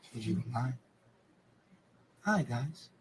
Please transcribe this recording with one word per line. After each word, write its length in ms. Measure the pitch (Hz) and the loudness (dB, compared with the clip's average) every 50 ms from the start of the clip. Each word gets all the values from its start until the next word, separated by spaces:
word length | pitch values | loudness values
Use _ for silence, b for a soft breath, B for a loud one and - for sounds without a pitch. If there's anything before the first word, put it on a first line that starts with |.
| _ - - | _ -10 -8
Would 120 | 117 110 | -6 -2
you 180 | - - - 113 117 | 0 0 0 0 0
mind? 220 | 120 117 123 131 131 123 - _ _ _ _ - _ _ _ _ - _ _ _ - _ _ _ - - _ _ _ - - _ _ - - | 0 0 0 0 -2 -4 -8 _ _ _ _ -20 _ _ _ _ -20 _ _ _ -20 _ _ _ -20 -20 _ _ _ -20 -20 _ _ -6 0
Hi, 180 | 202 214 196 139 | 2 4 4 4
guys. 460 | - 120 120 131 151 160 - - - _ _ | 2 0 -2 -2 -2 -6 -8 -16 -20 _ _